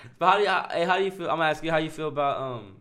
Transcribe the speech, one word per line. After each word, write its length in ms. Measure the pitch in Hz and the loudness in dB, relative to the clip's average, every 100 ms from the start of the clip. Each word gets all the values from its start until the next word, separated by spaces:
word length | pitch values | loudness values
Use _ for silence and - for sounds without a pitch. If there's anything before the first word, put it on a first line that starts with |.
| 120 - | -20 0
But 140 | 170 | 4
how 60 | 202 | 6
do 60 | |
you, 60 | 202 | 4
how, 180 | 185 - | 2 -2
hey, 140 | - 170 | -2 2
how 120 | 185 | 2
do 60 | |
you 80 | 196 | 0
feel? 140 | 190 160 | -4 -4
I'm 80 | 156 | 0
gonna 120 | 156 | 2
ask 140 | 151 | 0
you 60 | 160 | 0
how 60 | 160 | -2
you 120 | 160 | -2
feel 180 | - 156 | -6 -6
about, 340 | 143 143 127 | -2 -2 -2
um, 360 | 131 123 101 98 | -6 -10 -12 -20